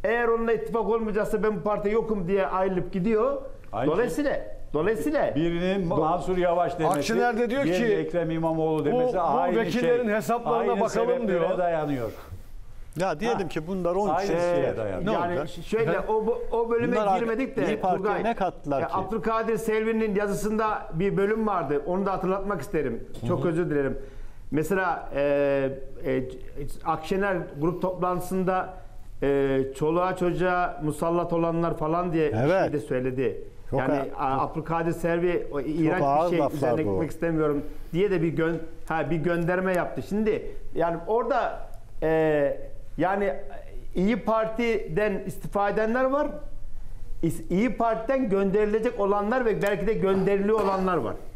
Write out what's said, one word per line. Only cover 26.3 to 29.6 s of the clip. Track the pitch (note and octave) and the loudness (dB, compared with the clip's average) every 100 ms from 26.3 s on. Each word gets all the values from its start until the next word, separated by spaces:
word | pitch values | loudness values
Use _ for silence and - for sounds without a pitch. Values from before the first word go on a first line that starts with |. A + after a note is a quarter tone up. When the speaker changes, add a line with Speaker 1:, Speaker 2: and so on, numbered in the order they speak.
| - - - D3 - E3+ | -8 -10 -6 -6 -4 -4
Speaker 1:
Akşener | D#3 - F#3+ G3+ F#3 D#3+ D3 | -4 -2 0 0 -2 -4 -2
grup | D#3+ F3 | -2 0
toplantısında, | F#3 F3+ F3+ F3+ - F#3+ F#3 F#3 - - - - - - | -4 0 -2 -2 -2 0 0 0 -2 -10 -14 -14 -12 -2
e, | C#3 C#3 C#3 C3+ | 2 2 4 2